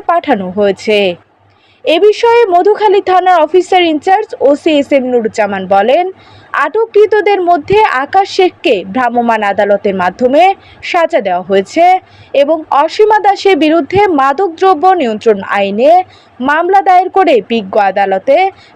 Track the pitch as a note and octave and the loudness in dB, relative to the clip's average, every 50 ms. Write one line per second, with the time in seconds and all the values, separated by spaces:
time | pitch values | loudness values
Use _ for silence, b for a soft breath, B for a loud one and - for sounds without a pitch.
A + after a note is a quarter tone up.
0 | G#4 - E4+ F4 E4+ D4 B3+ G3+ F#3+ F3+ F3+ G#3 G#3 G3+ F#3+ - - A3 G#3+ G#3 | 2 0 -2 -2 0 -2 -4 -4 -4 -6 -4 -2 -2 -2 -2 -4 -2 -2 0 0
1 | G3+ F#3 F3 E3 _ _ _ _ _ b b b b b b b b - D#4 F4 | 0 -2 -4 -6 _ _ _ _ _ b b b b b b b b -2 0 2
2 | F#4+ G#4+ G#4 - - A#4 A#4 A#4+ A#4+ G4+ F4 F4 F#4 G4+ G#4 - G#4 G#4+ F#4 G4+ | 2 2 2 2 0 0 2 2 2 2 2 2 2 2 0 0 0 0 0 0
3 | G4 F#4+ F#4 F#4 F#4 F#4 F4+ E4 D#4 D#4 - F#4 F4 - G4 F#4 F4 E4 D#4 C#4+ | 0 0 0 0 2 2 2 2 0 0 0 -2 0 2 0 0 2 0 -2 -2
4 | - F#4+ F#4+ G#4+ G#4+ - - - - C4+ D4 C#4+ - E4+ D#4 C#4+ C4+ - D4 C4+ | 0 0 0 0 -2 -6 -8 -2 0 0 0 0 0 0 0 0 0 0 0 -2
5 | B3 B3+ B3 A#3+ G#3+ G#3+ - - G#3 G3 G3+ F#3+ F#3+ F#3 G3+ G3 G3+ A3+ C4+ E4+ | 0 0 -2 -2 -2 -2 -4 -4 -4 -4 -4 -6 -4 -2 0 0 2 2 0 0
6 | F#4 F#4+ F#4+ B B B B B B B B - C#4 D#4 - G#4+ A4+ A4+ - G4+ | -2 -4 -8 B B B B B B B B -4 -4 -4 -2 -4 -4 0 2 2
7 | G#4+ F#4 G#4+ G#4 F#4+ G#4 G4+ G4 F4+ E4+ F4 E4 D4 - F#4+ G#4+ G#4+ - - B3+ | 2 4 2 0 0 0 0 0 0 0 0 0 0 0 0 0 2 0 0 -4
8 | C#4 C#4+ - F#4+ - - - - F#4 F4 - _ - E4+ A#3 F#3 F3+ G3 F#3+ B3+ | -4 -2 -2 -2 -2 -2 0 0 0 0 0 _ -2 -2 -2 -2 -4 -6 -4 -2
9 | B3+ A#3+ A#3 A#3+ A#3+ A#3 A3+ A3 G#3 G3+ G3 G3+ G3+ G3+ G3+ G3 - G3+ F#3+ F#3+ | -2 -2 -2 -2 0 0 -2 0 -2 -2 -2 -2 0 0 0 -2 -2 -4 -4 -2
10 | F3+ F#3 F#3 - B3 B3 C4+ D4+ F4+ F#4+ G4 B B B B B B - - F4 | -2 -4 -2 -2 -2 0 2 4 2 2 0 B B B B B B -6 -4 -2
11 | E4 D#4+ E4+ C#4+ G#3 G3 F3 F3 F#3 E3 G3 G3 G3 - - D#4 E4+ F4+ F#4 F#4 | -2 -2 -2 -2 -2 -2 -4 -4 -4 -2 -2 -2 -2 -2 0 2 2 2 2 0
12 | _ b b b b b b C4+ C#4+ C#4+ D#4+ D#4+ D#4 - - C#4 D4+ D#4+ - - | _ b b b b b b -2 0 0 0 -4 -4 -2 -2 0 0 0 0 0
13 | G#4+ G#4+ A4 G#4 F#4 G4+ G4 G4 - G4 F#4+ C#4+ D#4+ D4+ D#4+ E4+ C#4 - F4+ G4 | 2 2 2 2 2 0 0 0 2 0 2 2 2 0 0 0 -2 -2 0 0
14 | G#4 G4+ E4 C#4 C4 C#4 C#4+ - G4 F4+ D#4+ - F#4 F#4+ F#4 D4 E4 F#4 F#4+ F4 | 0 0 0 0 0 -2 0 -2 -4 -4 -4 -2 0 0 2 2 2 0 0 0
15 | C4+ A#3 G#3+ G#3+ - A3+ G#3 G3 F#3+ - - G3+ G3+ G3 G3+ G#3 B3 D4 E4+ F4+ | -2 -4 -4 -2 0 -2 -2 -2 -2 -6 -4 -4 -4 -4 -2 0 2 4 4 2
16 | F#4 b b b b b b - B3 C#4 D4 D#4+ E4+ F4 G4 G4 G4 G4 F#4 F4+ | 0 b b b b b b -8 -4 -2 -2 -2 0 0 0 0 2 4 2 2
17 | F#4 F#4 - G4 F#4+ D#4 D4 G#3+ F#3 - A3+ A3+ G3 F#3+ - A3 G3+ F#3+ F#3 G3+ | 2 0 0 0 2 2 2 0 0 -2 -4 -6 -4 -2 -2 0 0 0 0 -2
18 | G3 G3 F#3+ F#3+ F#3 - C#4 F4 F#4+ G4 F#4+ b b b b | -2 -2 -2 -4 0 0 0 2 0 -2 -4 b b b b